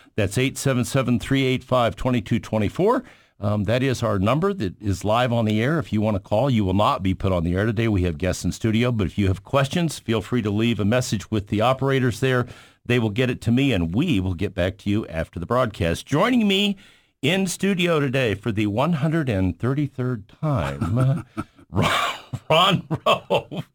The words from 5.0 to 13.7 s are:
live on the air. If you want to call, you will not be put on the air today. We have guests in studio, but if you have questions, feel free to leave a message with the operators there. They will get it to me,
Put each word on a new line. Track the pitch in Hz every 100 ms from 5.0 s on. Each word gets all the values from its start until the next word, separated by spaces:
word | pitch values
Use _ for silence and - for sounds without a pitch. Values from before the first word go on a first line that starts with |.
live | 98 113 127
on | 117
the | 110 107
air. | 120 165
If | -
you | 107
want | 107 101
to |
call, | - 104 143
you | 117
will | 95
not | 95 110 139
be | 92
put | 92 98
on | 90
the | 82
air | 90 107
today. | 107 113
We | 101
have | 90 76
guests | 90 87 90
in |
studio, | - 113 110 123
but | 117 85
if | -
you | 98
have | 95
questions, | - 139 135 180 165 -
feel | - 113
free | - 123
to | 107
leave | 101 117 107
a | 101
message | 123 127 104 -
with | 107 98
the | 104
operators | 117 131 135 135 123 -
there. | 131 127 123 - - _ -
They | 123
will | 110
get | 101 127
it | 120
to | -
me, | 120 139